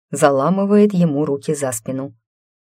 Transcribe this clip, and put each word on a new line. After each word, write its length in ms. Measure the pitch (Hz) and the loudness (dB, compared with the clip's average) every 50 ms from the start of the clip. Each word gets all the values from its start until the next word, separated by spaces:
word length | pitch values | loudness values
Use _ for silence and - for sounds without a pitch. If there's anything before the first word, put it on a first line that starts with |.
| _ _ | _ _
заламывает 800 | - 135 160 143 143 135 135 160 185 196 196 196 208 208 208 208 202 | -2 0 2 2 2 2 0 0 0 0 0 2 4 4 4 4 4
ему 320 | 180 175 165 143 139 151 | 2 0 2 0 -2 -2
руки 280 | 151 139 139 - - 156 | -2 -4 -4 -4 -6 -6
за 180 | 143 143 127 | -4 -4 -6
спину. 420 | 127 - - - 131 131 135 143 - _ _ _ _ _ _ _ _ _ | -6 -8 -8 -8 -8 -8 -10 -10 -14 _ _ _ _ _ _ _ _ _